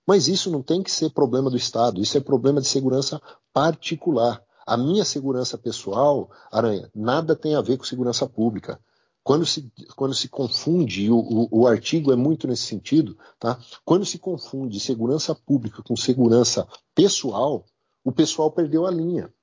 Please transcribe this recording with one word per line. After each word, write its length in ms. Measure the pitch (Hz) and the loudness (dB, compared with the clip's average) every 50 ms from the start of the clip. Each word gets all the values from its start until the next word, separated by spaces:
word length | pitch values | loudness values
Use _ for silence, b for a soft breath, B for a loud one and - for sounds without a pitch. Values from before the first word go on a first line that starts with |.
| _ | _
Mas 200 | - 196 196 139 | 4 4 4 4
isso 220 | - 190 190 - 190 | 2 0 0 -2 -2
não 140 | 165 143 127 | -4 -4 -2
tem 180 | - 160 185 | -2 -2 -2
que 80 | 196 - | -2 -4
ser 220 | - - 160 151 | -4 -2 -2 -2
problema 400 | - - 143 123 120 131 135 131 | 0 0 0 2 2 0 0 0
do 60 | 127 | 0
Estado, 440 | 120 - - - 113 117 120 110 - | -2 -4 -2 0 0 0 0 0 0
isso 160 | 104 - - | -2 0 -2
é 20 | 143 | -2
problema 420 | 135 - 143 120 120 135 143 143 | 0 0 0 2 2 2 2 2
de 60 | 131 | 0
segurança 540 | - - 139 135 131 127 135 139 - 156 151 B B B B B _ - | 0 0 0 0 0 0 0 -2 -4 -6 -10 B B B B B _ -2
particular. 920 | - 147 165 160 - - - 165 151 - 175 147 117 117 120 113 - _ b b b b | 0 0 0 0 -2 -6 -8 -8 -4 -2 0 2 2 2 0 0 -4 _ b b b b
A 140 | b 117 | b -2
minha 260 | 120 127 147 185 214 175 | 0 0 2 2 0 0
segurança 540 | - - 147 135 139 127 123 127 - - | -2 -4 -4 -4 -2 -2 -2 -4 -6 -8
pessoal, 720 | 110 - 120 104 - - 98 98 113 139 147 143 123 90 - B B B B | -8 -8 -8 -8 -8 -6 -4 0 2 4 4 2 2 -2 -8 B B B B
Aranha, 380 | B 110 117 113 104 92 - - - | B 0 0 0 0 -2 -6 -10 -10
nada 400 | 107 107 117 131 160 165 156 151 | -6 -2 -2 0 0 0 0 -2
tem 200 | - - 156 151 | 0 0 -2 0
a 60 | 143 | 0
ver 160 | 104 95 135 | 0 0 -2
com 60 | 131 - | -2 -4
segurança 440 | - 127 127 123 123 120 - 139 | -8 -6 -4 -2 -2 -2 -2 -4
pública. 520 | - - - 110 117 107 92 - - - - _ _ _ _ _ _ _ _ - | -4 -2 -2 -2 -2 -2 -4 -8 -12 -14 -14 _ _ _ _ _ _ _ _ 0
Quando 200 | - 139 160 170 | 2 2 2 2
se, 260 | - - 156 143 117 _ - 120 - - | 0 -4 -6 -8 -14 _ -20 -20 -16 -8
quando 180 | - 135 135 131 | -6 -4 -4 -2
se 160 | - - 127 | -4 -6 -6
confunde, 840 | - - 135 113 - - - 151 170 180 156 110 92 98 101 107 | -6 -6 -4 -4 -4 -4 -2 0 2 2 2 0 -2 -2 2 2
o, 60 | 120 | 2
o, 440 | 117 - - 117 110 117 - - 113 | 2 2 2 0 0 0 2 4 4
o 60 | 123 | 6
artigo 460 | 123 113 107 - - 160 165 147 139 131 | 6 4 2 0 -2 -2 0 2 2 2
é 20 | |
muito 320 | 123 127 151 160 151 - | 4 2 0 0 -2 -2
nesse 200 | 131 127 - - | -4 -4 -4 -6
sentido, 500 | - 113 95 - - 139 160 143 98 - b b b b b | -8 -8 -8 -4 0 2 2 2 0 -4 b b b b b
tá? 200 | - 117 127 - B B B B B | -4 -4 -4 -4 B B B B B
Quando 220 | - 208 190 202 | 2 2 2 2
se 140 | - - 170 | -2 -8 -8
confunde 600 | - 190 175 139 - - - 135 135 123 104 101 | -8 -8 -8 -8 -8 -10 -10 -8 -6 -6 -6 -6
segurança 540 | - - 131 113 113 120 143 156 - - - | -4 -4 -4 -2 0 -2 -2 -2 -2 -4 -6
pública 480 | - _ - 143 131 113 107 - - | -6 _ 0 0 0 0 -4 -12 -10
com 160 | - - 120 | -8 -6 -6
segurança 680 | 113 - - 123 131 123 117 113 123 117 - - - 92 B B B B _ - | -2 0 0 2 4 4 6 6 6 4 4 0 -4 -4 B B B B _ 2
pessoal, 680 | - 180 196 - - - 131 98 104 127 147 139 98 - _ _ _ _ _ _ _ - | 2 4 4 2 0 -4 -4 -2 -2 -2 -2 -2 -4 -8 _ _ _ _ _ _ _ -6
o 80 | 131 | -2
pessoal 400 | 127 - 156 143 - - 156 156 | 0 2 2 2 2 0 0 0
perdeu 340 | 156 - 165 147 147 160 175 | 0 0 -2 0 0 0 0
a 60 | 190 | 0
linha. 420 | 180 170 165 175 180 139 82 - _ _ | -2 -2 -2 -2 -4 -4 -6 -8 _ _